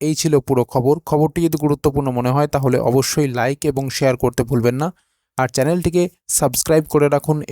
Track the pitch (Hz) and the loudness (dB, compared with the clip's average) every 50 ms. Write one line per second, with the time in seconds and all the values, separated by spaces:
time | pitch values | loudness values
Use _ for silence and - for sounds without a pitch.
0 | 147 151 156 - - 160 151 139 - - 139 123 120 - - 135 120 127 147 165 | -4 -2 -2 -2 0 2 2 2 2 2 0 0 0 0 0 0 2 2 0 0
1 | - - 156 147 151 156 - 175 170 165 156 151 151 151 143 139 - 151 139 143 | 0 -2 0 0 0 0 0 0 -2 0 0 0 0 0 -2 0 0 -2 0 0
2 | 143 135 127 123 120 123 131 143 147 147 - 143 131 139 127 123 - 127 120 135 | -2 -2 -2 -2 0 0 0 0 0 0 0 0 0 0 0 2 2 2 2 2
3 | 131 - - - 151 135 123 123 117 127 143 - - 151 139 135 139 135 - - | 0 0 0 -2 -2 0 0 0 -2 -2 -2 -2 -2 -2 -2 -2 -4 -4 -4 0
4 | 147 131 127 - - 127 123 - 123 117 139 120 113 120 123 131 147 175 - _ | 0 0 2 2 0 -2 0 -2 -2 0 0 0 2 0 0 0 -2 -4 -6 _
5 | _ _ _ _ _ _ - - 131 127 - - 131 151 170 180 165 175 160 180 | _ _ _ _ _ _ -4 -4 -4 -2 0 0 0 0 0 0 0 0 0 0
6 | 175 175 _ _ _ - - - 156 139 127 - - - 160 160 151 - - 151 | 0 0 _ _ _ -4 -2 0 0 0 0 -2 0 2 2 2 2 2 0 2
7 | 147 143 147 143 - - 156 151 147 - | 2 2 2 0 0 0 -2 -2 -2 -2